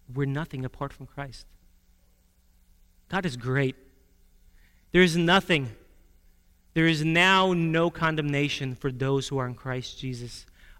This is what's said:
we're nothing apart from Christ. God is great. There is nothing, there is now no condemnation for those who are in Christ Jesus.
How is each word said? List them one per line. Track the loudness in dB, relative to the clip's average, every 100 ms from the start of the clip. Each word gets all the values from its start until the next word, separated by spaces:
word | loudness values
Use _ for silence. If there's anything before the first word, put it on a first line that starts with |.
| -10
we're | -4 -4
nothing | -4 -6 -8
apart | -10 -8 -10
from | -10 -16
Christ. | -14 -14 -16 -20 -20 _ _ _ _ _ _ _ _ _ _ _ _ _ _ -6
God | -4
is | -4 -4
great. | -2 0 0 -2 -16 _ _ _ _ _ -20 -20 _ _ _
There | 4
is | 4 4
nothing, | 4 4 4 0 -2 -10 -20 _ _ _ _ _ _ _ _
there | 2 2
is | 2
now | 2 4 6 6 4
no | 2 2 2 0
condemnation | 0 0 0 0 0 -2 -4 -8
for | -6 -6
those | -4 0 0 -2
who | -4
are | -4
in |
Christ | -8 -8 -8 -8 -10
Jesus. | -10 -10 -12 -16 -20 -20 -20